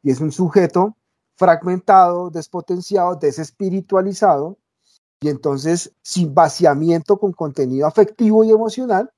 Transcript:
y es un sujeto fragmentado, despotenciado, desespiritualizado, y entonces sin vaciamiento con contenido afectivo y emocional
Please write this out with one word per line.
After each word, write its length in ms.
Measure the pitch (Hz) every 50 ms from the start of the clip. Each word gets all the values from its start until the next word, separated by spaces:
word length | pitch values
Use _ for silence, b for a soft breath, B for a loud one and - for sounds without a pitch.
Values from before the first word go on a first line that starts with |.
y 80 | _ 143
es 100 | 131 123
un 120 | 160 151
sujeto 640 | 139 - 185 160 - 202 180 170 - 180 185 214 220 _ _ _ _ _ _ _ _
fragmentado, 920 | _ 190 180 165 165 170 180 180 185 _ - 196 190 185 175 175 175 180 175
despotenciado, 840 | 160 165 151 _ - 180 160 - 180 180 175 - 202 190 175 180 180
desespiritualizado, 1400 | 147 151 143 139 165 160 - _ _ 196 190 180 196 180 _ 196 190 190 202 190 - 220 190 156 139 147 170 196 _ _ _ _ _ _ _ _ _ _ _ _ _
y 80 | - 147
entonces 640 | 143 135 - 151 139 135 135 160 170 175 - - _ _
sin 320 | _ - - 185 175 151 135
vaciamiento 840 | 175 165 160 - - 180 156 139 143 156 170 170 165 156 - 202 196
con 140 | - 196
contenido 540 | 175 - 165 147 135 - 135 127 127 135 147
afectivo 560 | 151 - 220 202 214 - - 233 214 214 220
y 80 | 220 220
emocional 600 | 220 214 226 220 220 254 254 247 247 277 285 - _